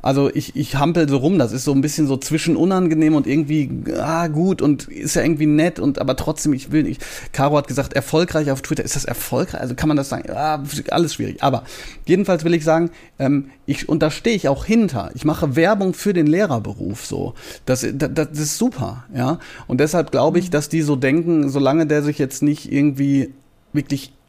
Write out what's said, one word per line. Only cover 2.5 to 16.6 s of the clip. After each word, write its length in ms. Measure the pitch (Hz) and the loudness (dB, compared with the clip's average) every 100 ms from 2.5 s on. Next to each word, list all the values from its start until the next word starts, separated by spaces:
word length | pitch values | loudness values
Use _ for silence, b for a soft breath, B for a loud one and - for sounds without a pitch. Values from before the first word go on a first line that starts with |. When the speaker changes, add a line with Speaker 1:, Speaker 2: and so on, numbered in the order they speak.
| 143 | 2
Speaker 1:
unangenehm 580 | 175 185 180 156 156 | 2 2 2 4 4
und 120 | 156 127 | 4 2
irgendwie, 440 | 147 143 156 139 127 - - | 0 2 0 0 -4 -6 -4
ah, 300 | 131 165 170 | -2 -2 -2
gut 340 | 151 185 190 | 0 0 2
und 260 | 147 143 - | 2 0 -4
ist 260 | - - | -8 -2
ja 60 | 175 | 0
irgendwie 240 | 127 156 | 2 2
nett 340 | 151 151 170 165 | 4 4 2 2
und 200 | 120 135 | -2 0
aber 180 | 135 127 | -2 -2
trotzdem, 380 | - 165 156 | -4 -2 -2
ich 180 | 131 - | -2 0
will 120 | 156 | 0
nicht. 180 | 107 123 B B B | 0 -4 B B B
Caro 260 | - 139 147 | 0 2 2
hat 100 | 143 | 0
gesagt, 240 | 127 135 | -4 -2
erfolgreich 580 | 139 - 156 175 160 147 | -2 0 0 2 0 0
auf 120 | 135 | -2
Twitter. 200 | - 151 | -2 -4
Ist 140 | - 139 | -2 -4
das 80 | |
erfolgreich? 560 | - - - 127 180 - | -4 -6 -4 -2 -2 -4
Also 140 | 123 | -8
kann 140 | 123 151 | -2 2
man 100 | 147 | 2
das 100 | 135 | 0
sagen? 220 | 127 - | -6 -6
Ah, 320 | - 151 151 139 151 147 | -4 -2 -2 -6 -8 -2
alles 220 | 151 165 | 0 0
schwierig. 300 | - 107 - | -2 -6 -2
Aber 220 | 139 123 B B B B - | 0 0 B B B B 0
jedenfalls 380 | 180 196 175 | 2 4 0
will 100 | 165 | 2
ich 100 | 170 | 2
sagen, 240 | 156 160 170 B B - | 4 2 2 B B -2
ähm, 320 | 135 143 139 - - | 0 0 -2 -12 -6
ich, 240 | 143 - | -4 0
und 120 | 151 | 0
da 80 | 156 | 0
stehe 240 | - 233 | 0 0
ich 140 | 214 135 | 0 0
auch 160 | 139 | -2
hinter. 460 | - 226 202 131 85 | 2 2 2 -2 -8
Ich 140 | - 147 | -2 -2
mache 280 | 156 156 | 0 0
Werbung 380 | 127 165 208 190 | 2 4 4 0
für 220 | 175 202 | 0 0
den 120 | 180 151 | 2 4
Lehrerberuf 800 | 170 208 120 | 4 2 0